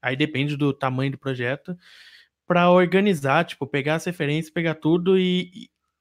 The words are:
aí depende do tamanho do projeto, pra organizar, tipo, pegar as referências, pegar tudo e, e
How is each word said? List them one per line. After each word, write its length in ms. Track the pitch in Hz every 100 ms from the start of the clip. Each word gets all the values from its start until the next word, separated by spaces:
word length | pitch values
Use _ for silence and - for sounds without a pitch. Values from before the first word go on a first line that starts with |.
aí 140 | 127 135
depende 420 | 151 131 143 143
do 160 | 143
tamanho 380 | 135 135 127 135
do 60 | -
projeto, 580 | 135 127 123 139 - 180 _ - - - _ _ _
pra 220 | 175 175
organizar, 720 | 180 180 180 208 170 139 147 170
tipo, 220 | - 135
pegar 280 | 143 139 160
as 100 | 175
referências, 480 | 175 147 151 156
pegar 220 | - 165 160
tudo 420 | 156 175 175 190
e, 340 | 185 180 180
e 160 | - - _ _ _